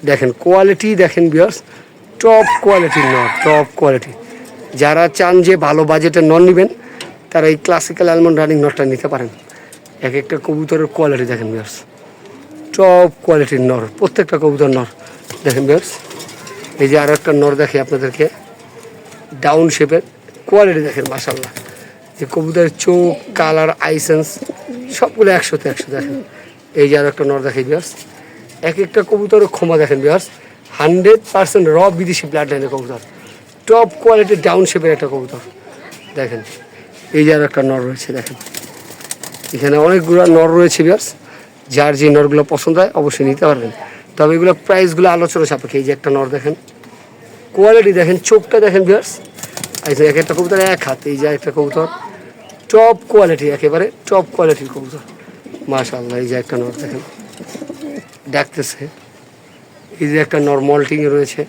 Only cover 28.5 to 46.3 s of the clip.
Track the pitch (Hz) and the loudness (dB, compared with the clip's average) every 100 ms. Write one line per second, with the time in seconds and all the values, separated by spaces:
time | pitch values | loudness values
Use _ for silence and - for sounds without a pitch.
28.5 | - 165 165 190 190 180 214 202 214 202 | -8 -6 -4 -2 -2 -2 -2 2 2 2
29.5 | - 170 165 147 139 139 180 - - - | -2 -2 0 2 0 0 0 -4 -20 -20
30.5 | - - - 151 180 185 220 - 196 190 | -20 -20 -2 0 2 4 4 2 -2 0
31.5 | 208 165 156 190 170 180 175 151 151 147 | 2 2 4 2 0 -4 -6 -6 -6 -4
32.5 | 143 135 135 120 117 - - - - - | -4 -6 -8 -10 -14 -18 -20 -20 -20 -20
33.5 | - - 226 233 - 233 220 196 196 165 | -20 2 4 4 2 4 4 2 0 0
34.5 | 175 185 180 165 151 139 139 123 123 - | 0 0 0 -2 -2 -4 -8 -10 -14 -18
35.5 | - - - - - - - 127 117 104 | -20 -20 -20 -20 -20 -16 -10 -8 -10 -14
36.5 | - - - - - - 160 151 156 147 | -20 -20 -20 -20 -20 -4 0 2 2 0
37.5 | - 135 131 127 131 - 127 120 123 - | 0 -2 -2 -6 -8 -10 -10 -12 -16 -18
38.5 | - - - - - - - - - - | -18 -18 -20 -20 -20 -18 -16 -16 -18 -12
39.5 | 139 143 147 156 185 160 170 175 165 160 | -4 0 2 4 2 2 4 6 6 6
40.5 | 170 175 - 160 202 - - - - - | 4 2 2 2 0 -2 -16 -20 -20 -20
41.5 | - - 135 147 139 147 147 147 147 147 | -20 -6 0 0 2 4 4 4 2 0
42.5 | 151 - 160 190 175 147 - 135 135 156 | -2 0 2 2 0 -4 -2 -2 0 0
43.5 | 139 117 - - - - - 151 165 180 | 0 -4 -12 -18 -20 -20 -2 0 2 0
44.5 | 170 - 190 180 160 185 170 170 175 156 | 0 0 0 2 2 2 2 -2 -2 -2
45.5 | 139 123 139 135 139 151 139 135 | -4 -6 -6 -4 -4 -2 -2 -2